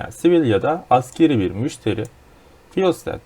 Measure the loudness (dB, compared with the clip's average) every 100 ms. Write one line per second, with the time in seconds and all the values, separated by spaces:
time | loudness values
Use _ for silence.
0 | -12 -2 2 4 4 2 0 -2 2 0
1 | 0 0 2 2 0 -2 -6 -6 -4 -4
2 | -6 -12 -20 -20 -20 -20 _ -2 0 0
3 | -4 -10